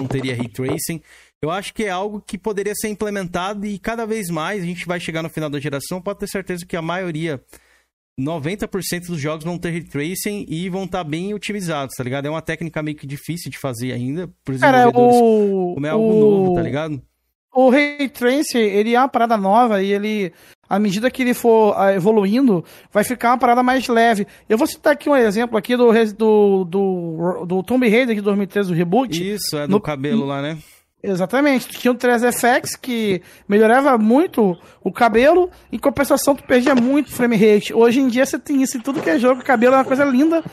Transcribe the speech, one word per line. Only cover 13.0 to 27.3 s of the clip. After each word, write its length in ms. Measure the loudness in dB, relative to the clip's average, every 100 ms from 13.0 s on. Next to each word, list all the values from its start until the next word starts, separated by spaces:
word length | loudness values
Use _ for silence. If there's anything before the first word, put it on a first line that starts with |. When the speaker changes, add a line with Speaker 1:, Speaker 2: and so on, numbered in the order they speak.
| -12
Speaker 1:
difícil 420 | -12 -10 -10 -10
de 60 | -10
fazer 340 | -8 -6 -6
ainda 360 | -6 -6 -6 -10 -12
pros 140 | -8 -2
Speaker 2:
Cara, 200 | 2 4 4
Speaker 1:
desenvolvedores, 340 | 4 6 6
Speaker 2:
o, 520 | 4 4 2 0 -4
Speaker 1:
como 120 | -6 -4
é 40 |
algo 200 | -2 2
Speaker 2:
o, 60 | 4
Speaker 1:
novo, 360 | 4 4 2 0
tá 60 |
ligado? 380 | -2 -4 -6 -8 -12 _ _ _ _
Speaker 2:
o 180 | 2 4
ray 380 | 4 0 -2 -8
tracing, 500 | -2 0 0 0 0
ele 360 | 0 0 2
é 40 | 2
uma 80 | 2
parada 280 | 0 0 0
nova 460 | 2 4 4 2
e 80 | 0
ele, 400 | -2 -2 -4 -4 -8 -20 _ -4
à 100 | 0
medida 320 | 0 0 -2
que 120 | 0
ele 120 | -2
for, 400 | 0 4 4 4 2
ah, 160 | 2
evoluindo, 720 | 2 2 2 2 2 2 2 -2 -14 -4
vai 100 | -2
ficar 280 | -2 0 0
uma 80 | 2
parada 240 | 4 4
mais 260 | 2 0 2
leve. 380 | 4 4 2 -2 -10 -2
Eu 80 | 0
vou 80 | 0
citar 260 | 0 0
aqui 160 | 0 2
um 80 | 2
exemplo 400 | 2 0 -2 -2
aqui 200 | 0 2
do 140 | 4
res-, 220 | 4 2
do, 520 | 0 2 4 4 2
do, 840 | 0 -2 0 -2 -4 -4 -4